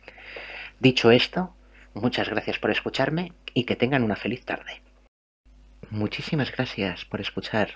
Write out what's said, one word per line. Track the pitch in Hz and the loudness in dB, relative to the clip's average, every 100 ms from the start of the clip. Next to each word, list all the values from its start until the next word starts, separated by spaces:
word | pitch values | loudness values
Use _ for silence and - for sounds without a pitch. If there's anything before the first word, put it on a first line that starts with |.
| - - - - - - - - | -20 -20 -16 -16 -14 -14 -16 2
Dicho | 127 127 117 | 4 6 8
esto, | 120 - 180 180 - - - - | 8 6 -2 -4 -8 -20 -20 -16
muchas | 101 123 113 104 | -2 0 0 -2
gracias | 104 - - | -2 -2 -2
por | 107 | 0
escucharme | 104 110 - 135 160 180 - - | 0 -2 0 0 0 -4 -10 -4
y | - - | -2 0
que | 98 | 0
tengan | 123 139 | 2 2
una | 113 95 | 2 0
feliz | 101 123 | -4 -6
tarde. | - - - - - _ _ _ _ _ - - - - - | -6 -8 -8 -16 -20 _ _ _ _ _ -20 -20 -20 -20 -8
Muchísimas | 107 104 - - 156 127 | -4 -4 -4 -4 -2 -2
gracias | - 127 - 98 175 - | -2 -4 -2 -4 -4 -8
por | 104 | -8
escuchar | 98 - - 110 101 | -6 -8 -2 0 0